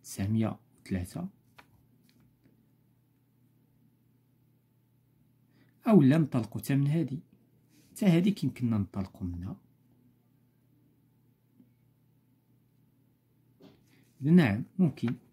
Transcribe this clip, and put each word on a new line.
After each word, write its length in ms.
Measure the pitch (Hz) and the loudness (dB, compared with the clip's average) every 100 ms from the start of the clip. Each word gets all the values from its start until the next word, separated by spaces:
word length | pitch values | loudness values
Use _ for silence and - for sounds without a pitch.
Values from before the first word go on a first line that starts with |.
تسعمية 560 | - - 101 110 110 - _ _ | -16 -8 -4 -2 -2 -6 _ _
وثلاثة، 460 | - 95 90 - 185 _ _ - - _ _ _ _ _ _ _ _ _ _ _ _ _ _ _ _ _ _ _ _ _ _ _ _ _ _ _ _ _ _ _ _ _ _ _ _ _ _ _ _ _ - | -8 -8 -8 -10 -12 _ _ -20 -20 _ _ _ _ _ _ _ _ _ _ _ _ _ _ _ _ _ _ _ _ _ _ _ _ _ _ _ _ _ _ _ _ _ _ _ _ _ _ _ _ _ 4
أو 140 | 208 | 6
لا 160 | 135 156 | 6 4
ننطلقوا 440 | 143 127 107 117 | 2 -2 -6 -10
حتى 140 | - 139 | -2 0
من 120 | 139 | 0
هادي، 320 | 160 151 143 - _ _ _ _ _ _ | -2 -4 -8 -14 _ _ _ _ _ _
حتى 140 | - 202 | -2 2
هادي 260 | 165 196 | 2 2
كيمكننا 460 | 196 139 - 123 110 | -2 -6 -4 -2 -2
ننطلقوا 500 | 95 104 92 - 90 | -2 -6 -10 -10 -10
منها. 300 | 87 95 196 _ _ _ _ _ _ _ _ _ _ _ _ _ _ _ _ _ _ _ _ - _ _ _ _ _ _ _ _ _ _ _ _ _ _ _ _ _ _ _ - _ _ _ _ _ | -8 -12 -14 _ _ _ _ _ _ _ _ _ _ _ _ _ _ _ _ _ _ _ _ -20 _ _ _ _ _ _ _ _ _ _ _ _ _ _ _ _ _ _ _ -20 _ _ _ _ _
نعم، 420 | 139 175 131 98 - - | 4 6 6 0 -6 -2
ممكن. 360 | 175 - 117 123 _ | -2 -2 -6 -6 _